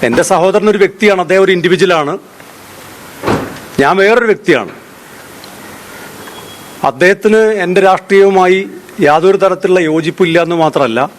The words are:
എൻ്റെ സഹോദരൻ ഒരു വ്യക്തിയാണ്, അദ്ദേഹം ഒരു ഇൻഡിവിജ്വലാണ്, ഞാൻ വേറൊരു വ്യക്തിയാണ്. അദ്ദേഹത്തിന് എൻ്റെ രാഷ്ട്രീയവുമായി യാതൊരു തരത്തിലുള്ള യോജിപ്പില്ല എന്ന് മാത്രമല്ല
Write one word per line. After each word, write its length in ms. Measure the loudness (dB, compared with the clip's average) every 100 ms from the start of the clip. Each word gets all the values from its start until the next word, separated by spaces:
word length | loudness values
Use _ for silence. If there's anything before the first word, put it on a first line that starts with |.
| -2
എൻ്റെ 160 | -2 0
സഹോദരൻ 380 | 2 2 0 0
ഒരു 80 | 0
വ്യക്തിയാണ്, 360 | -2 -2 0 0
അദ്ദേഹം 200 | 0 0 2
ഒരു 60 | 0
ഇൻഡിവിജ്വലാണ്, 580 | 0 0 0 0 -2 -6 -12 -20 -20 -20 -20 -20 -20 -20 -20 -10 -6 -4 -6 -14 -14 -2
ഞാൻ 120 | 0 2
വേറൊരു 280 | 2 2 0
വ്യക്തിയാണ്. 420 | -2 0 -2 -2 -14 -20 -20 -20 -20 -20 -20 -20 -20 -20 -20 -20 -20 -20 -20 -20 -20 -20 -20 -20 -6 -6
അദ്ദേഹത്തിന് 520 | 0 0 2 2 2 2 0
എൻ്റെ 160 | 0 2 2
രാഷ്ട്രീയവുമായി 720 | 0 2 2 4 4 2 2 -2 -12 -20 -2 2
യാതൊരു 320 | 2 2 2
തരത്തിലുള്ള 380 | 0 0 0 0 0
യോജിപ്പില്ല 460 | -2 -4 -2 0 0 0
എന്ന് 100 | 0
മാത്രമല്ല 360 | 0 0 -2 -2 -4